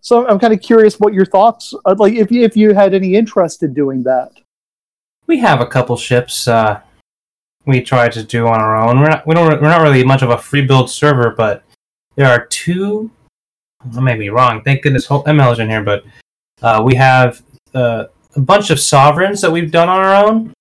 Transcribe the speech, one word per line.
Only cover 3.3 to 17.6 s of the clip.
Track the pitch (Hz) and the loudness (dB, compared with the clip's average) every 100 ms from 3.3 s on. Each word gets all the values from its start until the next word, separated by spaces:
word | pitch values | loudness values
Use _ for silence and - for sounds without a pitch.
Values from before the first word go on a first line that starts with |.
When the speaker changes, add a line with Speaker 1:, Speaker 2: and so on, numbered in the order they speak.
| - 170 - | -2 -4 -4
Speaker 1:
in | 160 | -8
doing | 131 139 135 | -4 -4 -4
that. | 123 127 123 _ _ _ _ _ _ _ _ _ - | -2 -4 -4 _ _ _ _ _ _ _ _ _ -4
Speaker 2:
We | 320 | 0
have | 233 139 | 2 0
a | 120 | 0
couple | 135 123 120 | -2 -2 -6
ships, | - 123 123 - - | -2 -2 -2 -8 -2
uh, | 113 107 104 _ _ _ _ _ _ _ _ - | 0 0 -4 _ _ _ _ _ _ _ _ -2
we | 131 | -2
try | 123 127 120 | 0 0 0
to | 117 | -2
do | 107 120 117 | -8 -4 -2
on | 113 | 0
our | 110 110 | 0 0
own. | 113 127 | 2 2
We're | 147 | 2
not, | 151 151 | 0 -2
we | |
don't, | 165 165 143 | 0 2 2
we're | 147 | 2
not | 165 | 2
really | 156 135 | 2 2
much | 127 131 | 2 0
of | 127 | 0
a | 120 | -2
free | - 143 135 | -2 -4 0
build | 135 123 | 0 0
server, | - 147 131 117 | -2 0 0 -2
but | 113 110 101 _ _ _ _ _ - | -2 -4 -4 _ _ _ _ _ 0
there | 135 | 2
are | 120 117 | 2 -2
two, | - - 175 202 208 220 _ _ _ _ _ _ _ 123 117 | -10 -6 -4 -4 -6 -8 _ _ _ _ _ _ _ -14 -4
I | |
may | 131 113 | -2 -2
be | 101 | -4
wrong, | 113 127 110 | 0 0 -2
thank | 139 135 | -2 -2
goodness | 147 131 - | 0 -4 -2
Hol-, | 143 147 | -4 0
M | 151 | 2
L | 131 | 2
is | 117 | 0
in | 110 | -2
here, | 110 | -4
but, | 101 101 - _ _ _ _ _ | -4 -6 -8 _ _ _ _ _
uh, | 117 110 123 | -2 0 2
we | 123 | 2
have, | 131 127 127 - _ _ | 4 4 2 -2 _ _